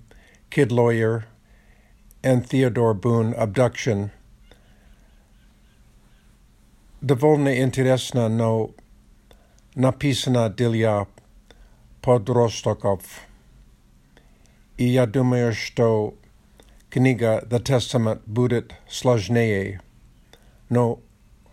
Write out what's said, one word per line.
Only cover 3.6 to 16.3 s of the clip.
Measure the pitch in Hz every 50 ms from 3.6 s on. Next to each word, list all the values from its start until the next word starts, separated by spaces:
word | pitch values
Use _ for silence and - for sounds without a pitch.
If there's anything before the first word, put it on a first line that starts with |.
| 123 117 - - - 123 104 101 101 107 - - _ - - - _ - - _ _ _ - _ _ - - _ - _ - - _ _ _ _ _ - _ _ _ _ _ _ - _ _ - _ _ _ _ _ _ _ _ _ _ _ _ _ _ _ _ _ - - -
Довольно | 143 127 143 117 147 151 156 147 143 139 127 123
интересно, | 135 127 - 131 131 131 131 123 - - - 123 113
но | 110 113 117 117 113 113 110 110 - - - - _ - _ _ _ - _ _ _ - - _ _ _ _ _ _ -
написано | 127 127 131 - - 143 143 131 - - 139 123 120 113 110
для | 90 - 123 117 113 110 110 110 104 101 98 - - - _ _ - - _ _ - - - - - _ - - - -
подростков. | - 131 123 120 98 135 120 120 120 110 - - - 113 104 - - 101 98 87 - - - - - - - - _ _ - - - - _ _ _ _ _ _ _ _ _ - _ _ - _ _ _ _ _ _ _ -
И | - 123
я | 123 123 127 123
думаю, | 107 101 135 127 123 123 123 120 117 107
что | - - - - 123 117 113 110 107 107 - - - - -